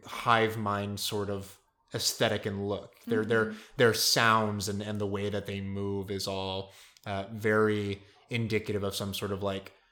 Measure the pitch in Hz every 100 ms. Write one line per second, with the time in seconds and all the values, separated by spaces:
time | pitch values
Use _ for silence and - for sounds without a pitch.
0 | - - 127 117 110 110 104 101 101 101
1 | - 107 98 101 95 - _ _ _ 117
2 | - - 117 107 110 98 101 101 - -
3 | - 113 107 113 107 107 - - 120 110
4 | - 139 113 110 107 104 98 98 104 104
5 | 104 101 101 101 101 98 98 98 101 98
6 | 95 98 95 95 95 95 98 - - -
7 | - 98 98 110 107 107 107 104 101 95
8 | - _ _ 120 113 107 107 104 98 -
9 | 101 95 101 95 98 95 95 - _